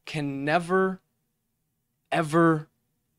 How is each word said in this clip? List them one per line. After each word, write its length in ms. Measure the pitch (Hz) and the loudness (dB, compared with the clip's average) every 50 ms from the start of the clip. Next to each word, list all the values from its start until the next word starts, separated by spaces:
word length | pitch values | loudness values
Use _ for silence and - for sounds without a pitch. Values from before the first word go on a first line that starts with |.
| - | -14
can 400 | - - 156 147 143 139 135 139 | -10 -8 -6 -6 -4 -6 -4 -2
never, 560 | 147 156 180 170 165 185 190 190 190 185 - _ _ _ _ _ _ _ _ _ _ _ _ _ _ _ _ _ _ _ _ _ - | 0 0 0 0 0 0 0 0 0 -2 -6 _ _ _ _ _ _ _ _ _ _ _ _ _ _ _ _ _ _ _ _ _ -6
ever, 600 | - 165 165 147 151 170 165 165 160 151 151 _ _ _ _ _ _ _ _ _ _ | -4 -2 -2 0 2 4 4 4 4 2 -2 _ _ _ _ _ _ _ _ _ _